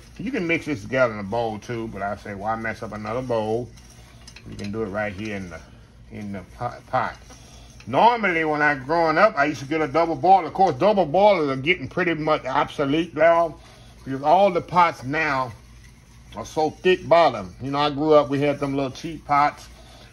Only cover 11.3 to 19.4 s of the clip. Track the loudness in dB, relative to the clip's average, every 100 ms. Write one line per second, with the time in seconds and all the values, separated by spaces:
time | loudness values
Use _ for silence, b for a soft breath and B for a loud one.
11.3 | 6 2 -2 0 -2 -2 -4 -2 0 0
12.3 | 0 0 -2 -2 -2 -2 0 -2 2 4
13.3 | 4 2 -4 B B B B -10 -4 4
14.3 | 6 6 2 0 2 2 2 -6 -2 -2
15.3 | -2 -4 -8 -20 -20 -20 -20 -20 -20 -18
16.3 | -14 -8 -2 -2 0 0 2 4 4 4
17.3 | 2 -6 -10 -6 -2 -2 0 4 6 4
18.3 | 0 0 -2 -2 -2 -4 -6 -12 -10 -2
19.3 | 2